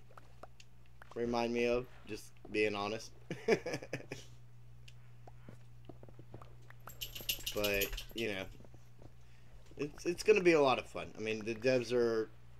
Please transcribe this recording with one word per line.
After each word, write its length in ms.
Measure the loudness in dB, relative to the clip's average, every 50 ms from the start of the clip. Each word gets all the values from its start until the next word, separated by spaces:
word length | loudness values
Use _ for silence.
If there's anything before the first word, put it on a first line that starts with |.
| -14 -14 -14 -14 -14 -14 -14 -14 -14 -14 -14 -16 -16 -16 -16 -16 -16 -16 -14 -14 -14 -8 -2
remind 380 | 0 0 2 4 4 4 4 4
me 140 | 4 6
of, 200 | 6 6 4 2 -2 -10 -14 -10
just 260 | -8 -8 -8 -8 -12 -14 -14 -10 -2
being 240 | 4 4 4 6 4
honest. 360 | 2 0 0 0 -2 -6 -8 -12 -12 -8 -8 -8 -2 4
<laughs> 40 | 4 4 4 4 -2 -6 -6 -6 -6 -8 -8 -8 -8 -12 -12 -12 -14 -14 -14 -14 -14 -14 -14 -14 -14 -14 -14 -14 -14 -14 -14 -14 -14 -16 -14 -16 -16 -16 -14 -14 -14 -14 -14 -14 -14 -14 -14 -12 -14 -14 -12 -14 -14 -14 -14 -14 -12 -12 -12 -12 -12 -14 -14 -14 -14 -14 -14 -14 -12 -8 -8 -8 -8 -8 -8 -4 -4 -4 -2 -2 -2 0
But, 480 | 2 4 4 4 4 4 2 0 -4 -6 -6 -4
you 140 | -2 0 0
know, 160 | 0 -2 -4 -6 -8 -12 -14 -14 -14 -14 -14 -14 -14 -14 -14 -14 -14 -14 -14 -14 -14 -14 -14 -14 -14 -16 -14 -12 -6
it's, 300 | -4 -4 -4 -4 -4 -2
it's 160 | -2 -2 2 8
gonna 180 | 8 8 10 10
be 100 | 8 10
a 100 | 10 10
lot 160 | 8 8 6
of 80 | 2
fun. 240 | -4 -6 -6 -6 -6 -6
I 40 | -4
mean, 240 | -2 0 0 0 0
the 100 | -2 -2
devs 380 | 2 4 6 6 6 4 4 4
are 380 | 6 6 6 6 4 2 0 -4 -14 -14 -14 -14 -14